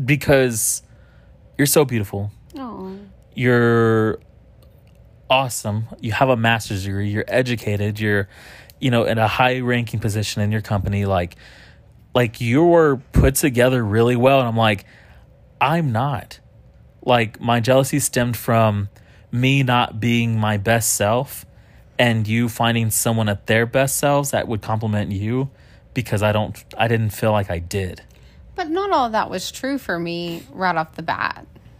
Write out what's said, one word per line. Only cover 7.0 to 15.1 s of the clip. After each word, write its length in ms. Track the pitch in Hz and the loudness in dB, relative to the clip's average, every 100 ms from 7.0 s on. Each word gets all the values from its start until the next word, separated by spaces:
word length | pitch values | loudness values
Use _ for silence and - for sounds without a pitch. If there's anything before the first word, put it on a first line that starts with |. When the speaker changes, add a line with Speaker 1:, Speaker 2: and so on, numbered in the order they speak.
| 104 | -4
Speaker 1:
You're 160 | 104 - | -4 -2
educated. 720 | 117 127 120 - 104 104 104 | -2 -2 -4 -4 -2 -2 -2
You're, 280 | 107 104 98 - - - - - | -2 -2 -2 -10 -20 -20 -20 -6
you 120 | 139 | 0
know, 120 | 120 - | 0 0
in 120 | 113 | 2
a 100 | 110 | 0
high-ranking 720 | - 127 127 123 120 117 110 | 2 2 0 -2 -2 -2 -4
position 420 | 110 104 101 - | -4 -2 -4 -2
in 100 | 104 | -2
your 100 | 110 | -2
company. 440 | - 104 92 101 98 | -2 -4 -2 -2 0
Like, 300 | 92 87 - - - - - - - - | 0 -2 -8 -20 -20 -20 -20 -20 -20 -4
like, 260 | 123 120 - | 0 0 -2
you're 560 | 117 131 170 170 156 131 - | 0 4 6 6 4 2 0
put 240 | - 139 139 | 2 4 4
together 480 | 151 123 123 131 | 0 4 4 2
really 320 | 107 107 117 123 | 0 2 4 4
well. 240 | 127 135 | 4 4
And 80 | 123 | 2
I'm 100 | 113 | 2
like, 280 | 113 104 - - - | 2 0 -6 -20 -20